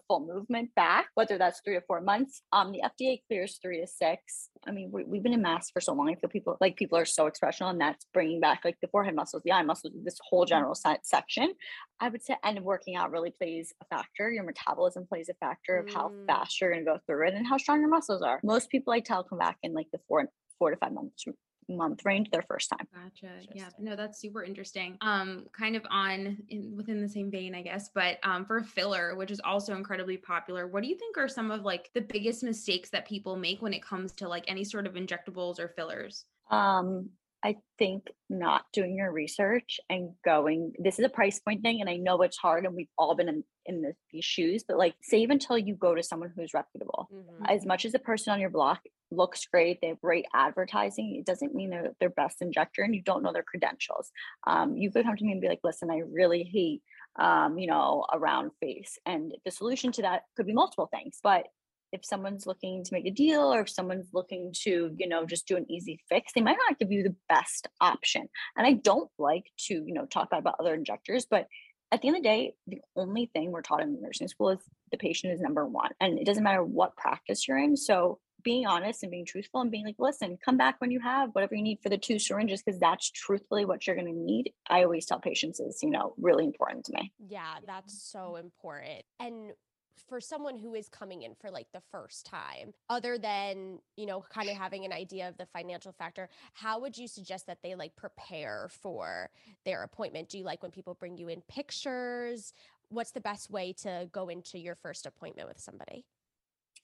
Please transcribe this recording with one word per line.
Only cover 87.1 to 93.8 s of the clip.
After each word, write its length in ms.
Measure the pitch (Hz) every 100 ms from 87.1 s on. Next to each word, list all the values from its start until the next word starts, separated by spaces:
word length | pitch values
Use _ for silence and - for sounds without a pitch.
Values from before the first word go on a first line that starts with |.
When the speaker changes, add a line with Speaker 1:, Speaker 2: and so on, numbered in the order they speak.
| _
Speaker 2:
Yeah, 420 | 196 196 160 156
that's 380 | 196 190 202 202
so 340 | - 202 185 170
important. 680 | 170 _ 175 143 143 139 - -
And 340 | 240 233 214 - _ _ _ _ -
for 120 | 247
someone 380 | 233 311 294 247
who 160 | 226
is 160 | 220 208
coming 320 | - 196 175
in 120 | 113
for, 160 | - 208
like, 220 | 170 -
the 80 | 185
first 460 | _ 185 113 - -
time, 480 | 185 69 65 - - -
other 280 | 240 240 240
than, 640 | 214 202 202 196 190 180